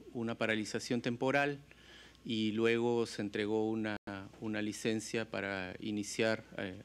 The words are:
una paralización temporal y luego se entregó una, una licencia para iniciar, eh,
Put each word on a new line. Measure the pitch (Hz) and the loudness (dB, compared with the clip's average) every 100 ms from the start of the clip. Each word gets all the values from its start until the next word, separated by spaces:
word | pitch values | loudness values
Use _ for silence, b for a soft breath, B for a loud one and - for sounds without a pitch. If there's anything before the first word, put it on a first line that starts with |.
| - | -12
una | 127 117 113 | -6 -4 0
paralización | 113 110 107 113 - 123 | 2 2 0 -4 0 0
temporal | 123 120 131 139 143 143 - B B B B B | 0 0 2 4 4 0 -8 B B B B B
y | - 113 110 | -2 0 2
luego | 104 113 117 120 117 113 | 4 4 6 4 2 2
se | - | -2
entregó | 104 107 104 110 110 | -4 0 0 2 2
una, | 113 107 104 - 98 98 - | 0 -2 -4 -6 -10 -10 -8
una | 113 107 | -4 -2
licencia | 107 101 117 113 107 117 113 | -2 -2 0 0 0 -4 -2
para | 101 98 98 92 - | -4 -2 -2 -4 -6
iniciar, | - 104 101 - 113 110 - - | -4 -4 -2 2 2 2 -2 -6
eh, | 98 95 | -6 -6